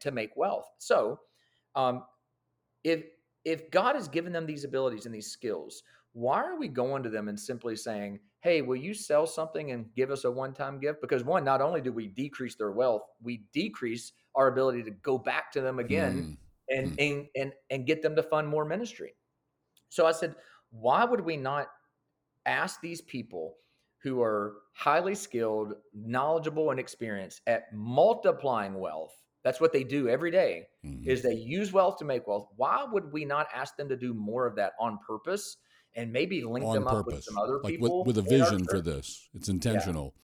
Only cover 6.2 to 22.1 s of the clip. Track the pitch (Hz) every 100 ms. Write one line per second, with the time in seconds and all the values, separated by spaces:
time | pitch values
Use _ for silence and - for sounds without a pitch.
6.2 | 123 175 320 339 226 127 123 135 120 107
7.2 | 104 104 - 120 120 107 120 107 101 101
8.2 | _ _ 175 165 127 127 165 208 - 151
9.2 | 160 165 160 160 147 123 110 - 131 135
10.2 | 127 123 135 135 139 139 143 151 123 131
11.2 | 120 180 139 135 143 170 127 117 104 98
12.2 | 143 139 123 - 107 101 127 107 - _
13.2 | 117 120 104 151 202 - 120 117 - -
14.2 | _ 135 131 127 131 120 110 101 - 131
15.2 | 131 139 - 139 131 127 120 151 156 92
16.2 | 80 73 - _ - 135 135 - 147 143
17.2 | 147 135 139 - - 135 127 156 156 156
18.2 | 151 151 151 151 151 185 233 - - -
19.2 | _ _ _ _ _ _ _ - 165 160
20.2 | 165 156 - - _ 113 117 165 240 240
21.2 | 165 151 131 143 139 - _ _ _